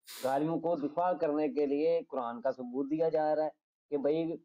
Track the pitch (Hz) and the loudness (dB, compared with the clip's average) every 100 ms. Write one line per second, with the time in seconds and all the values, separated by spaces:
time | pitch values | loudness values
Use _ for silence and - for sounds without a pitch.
0 | - - 127 135 160 160 165 165 139 170 | -18 -6 -2 0 0 0 0 0 -2 0
1 | 180 180 156 151 151 131 143 143 160 170 | 0 2 0 2 0 0 0 2 2 2
2 | - 139 120 120 135 131 123 127 139 156 | -2 -6 -4 -4 -4 -4 -4 -4 -2 0
3 | 165 156 151 151 156 - _ _ _ 143 | 2 2 2 2 0 -4 _ _ _ -2
4 | 139 160 165 160 | 2 2 0 -4